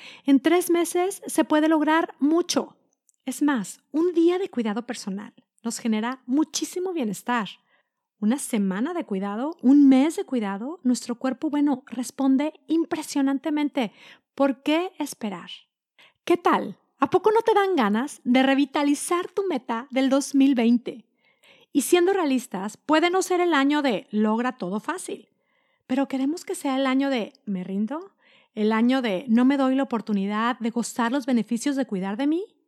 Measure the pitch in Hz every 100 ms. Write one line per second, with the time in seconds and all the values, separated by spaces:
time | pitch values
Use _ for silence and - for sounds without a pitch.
0 | - - - 277 320 349 359 339 330 359
1 | 370 - - - 311 302 311 311 302 320
2 | 349 - 285 330 339 269 - _ _ _
3 | _ _ - 254 294 254 185 - _ 302
4 | 359 339 330 359 381 247 220 208 240 240
5 | 202 196 208 - _ _ 233 - 233 214
6 | 233 262 - 277 311 - 311 370 370 330
7 | 220 180 - 240 190 - _ _ _ _
8 | _ _ 208 277 - 220 196 190 285 349
9 | 220 190 202 208 285 339 247 285 269 262
10 | 302 359 381 254 202 196 247 330 247 247
11 | - 233 262 - 311 294 294 254 - -
12 | 247 - 269 269 294 - - 320 320 311
13 | - 285 269 277 330 302 294 - 214 -
14 | - - _ - 277 269 - 311 370 -
15 | 285 - 214 180 180 - _ _ _ _
16 | - _ - 339 359 - - - _ _
17 | 285 359 427 440 453 403 392 339 202 214
18 | 285 - 247 254 269 269 285 311 285 285
19 | - 349 370 440 392 269 - 226 269 254
20 | 269 269 - 277 269 247 233 240 247 -
21 | - _ _ _ _ _ _ 285 - 349
22 | 349 392 302 254 - 185 208 - - 311
23 | 349 370 - 359 349 285 277 294 277 190
24 | - 214 214 226 254 254 180 208 - 359
25 | - - - _ _ _ _ _ - 262
26 | 269 269 269 349 - 359 285 262 269 262
27 | 277 254 196 - - 185 180 196 214 302
28 | 392 _ _ _ _ 220 214 220 240 269
29 | 240 180 262 233 254 277 262 262 269 226
30 | - 202 196 208 233 247 226 233 214 -
31 | 233 277 277 240 208 233 294 277 262 190
32 | 196 214 285 330 427 _